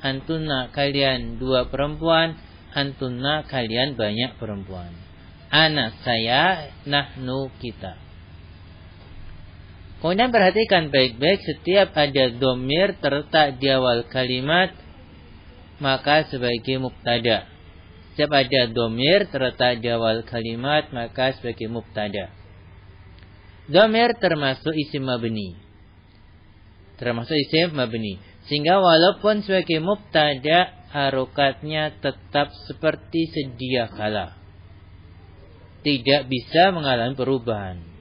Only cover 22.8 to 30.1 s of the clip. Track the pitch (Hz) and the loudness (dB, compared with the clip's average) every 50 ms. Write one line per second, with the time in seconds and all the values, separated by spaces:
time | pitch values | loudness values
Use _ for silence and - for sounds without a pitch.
22.8 | - - - - - - - - - - - - - - - - - - 143 185 | -20 -20 -20 -20 -20 -20 -20 -20 -20 -20 -20 -20 -20 -20 -20 -20 -8 2 6 6
23.8 | 220 220 220 226 240 233 226 - 190 175 165 147 143 135 131 - - 156 156 156 | 6 6 6 4 4 2 2 0 0 0 0 2 0 -2 -2 -2 -4 -4 -2 -2
24.8 | 139 - - 139 135 131 123 117 120 113 110 107 98 90 82 - - - - - | -4 -4 -6 -4 -2 -2 -2 -2 -2 -4 -4 -4 -6 -8 -12 -16 -20 -20 -20 -20
25.8 | - - - - - - - - - - - - - - - - - - - - | -20 -20 -20 -20 -20 -20 -20 -20 -20 -20 -20 -20 -20 -20 -20 -20 -20 -20 -20 -20
26.8 | - - - - 120 123 117 117 120 - 160 147 135 - 151 160 175 175 151 139 | -20 -20 -16 -8 -6 -4 -4 -4 -4 -2 -2 -2 0 2 2 2 2 0 0 -2
27.8 | 123 110 117 113 110 101 92 92 - - - - - - 147 147 147 165 190 196 | -4 -2 -4 -6 -6 -6 -8 -10 -14 -20 -20 -20 -8 -6 -4 0 2 2 4 6
28.8 | 185 175 165 160 170 196 196 - 202 214 214 208 196 196 190 185 - - 165 156 | 6 6 6 6 6 4 4 2 2 2 2 2 0 0 0 0 0 0 -2 -2
29.8 | 160 190 208 202 - - | 0 -2 -4 -4 -4 -2